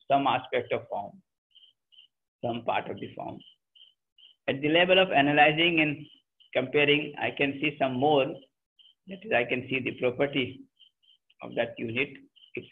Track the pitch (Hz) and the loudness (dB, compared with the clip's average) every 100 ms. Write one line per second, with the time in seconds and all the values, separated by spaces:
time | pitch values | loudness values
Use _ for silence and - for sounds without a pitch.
0 | - 139 139 120 - 123 - 120 - 98 | 0 2 4 0 0 -2 -2 -4 -4 -8
1 | 104 - _ _ _ _ - _ _ - | -8 -14 _ _ _ _ -20 _ _ -20
2 | - _ _ _ 120 117 113 104 - 101 | -20 _ _ _ -6 -6 -4 -4 -4 -10
3 | - - - - - _ _ _ - _ | -12 -12 -12 -14 -18 _ _ _ -20 _
4 | _ _ - _ - 135 147 165 180 185 | _ _ -20 _ -6 -2 2 4 4 4
5 | 185 120 139 147 151 151 170 165 151 143 | 4 4 4 6 6 4 2 2 0 -2
6 | 147 - _ _ _ 127 127 147 143 147 | -10 -20 _ _ _ -4 0 2 4 4
7 | 151 - 117 123 143 139 151 143 135 127 | 0 -6 -4 -2 -2 -2 -4 -2 -2 0
8 | 147 143 131 - - _ _ _ _ _ | 4 4 2 -4 -16 _ _ _ _ _
9 | - - 110 120 120 127 123 135 117 - | -18 -14 -2 0 0 -4 -4 -4 -4 -2
10 | 127 127 143 143 123 - - _ _ _ | -2 0 -2 -2 -4 -8 -20 _ _ _
11 | _ _ _ - 120 120 117 - 117 117 | _ _ _ -18 -10 -6 -6 -6 -6 -4
12 | 139 - - _ _ - 123 | -6 -8 -20 _ _ -16 -10